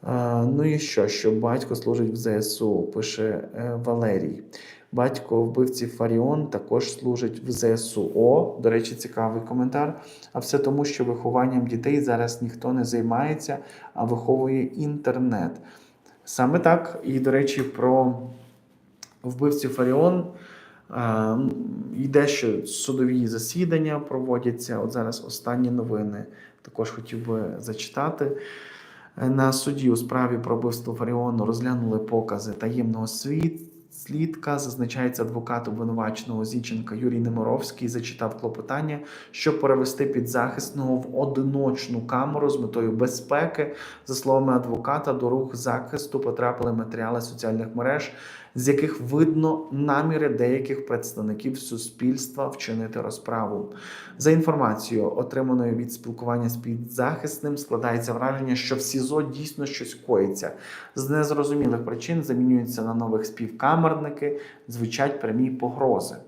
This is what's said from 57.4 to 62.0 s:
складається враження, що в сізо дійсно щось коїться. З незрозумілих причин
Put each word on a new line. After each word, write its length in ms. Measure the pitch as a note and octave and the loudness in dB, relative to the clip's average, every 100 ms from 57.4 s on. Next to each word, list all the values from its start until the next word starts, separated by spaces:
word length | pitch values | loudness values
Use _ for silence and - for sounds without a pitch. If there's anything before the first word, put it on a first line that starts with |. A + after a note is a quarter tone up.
| D3 D3 | -4 -4
складається 560 | - A#2 A#2+ A#2 A#2 | -2 -2 0 0 0
враження, 420 | A#2 B2+ C3+ C3 B2+ | -2 0 0 0 0
що 200 | - B2+ | 0 -2
в 60 | |
сізо 400 | - C3+ C3 D3+ | -2 -2 0 0
дійсно 440 | D3+ B2+ D3+ - C#3 | 0 -4 -8 -6 -6
щось 280 | C#3 A#2+ | -6 -10
коїться. 580 | - - A2 G2 G2 - - - - - - | -12 2 4 4 0 -6 -8 -14 -16 -12 -6
З 140 | C3+ | 0
незрозумілих 760 | D3+ D3 D3 C#3+ D3 C3 A#2 A#2 | 2 2 2 2 2 2 2 -2
причин 380 | A#2 | -6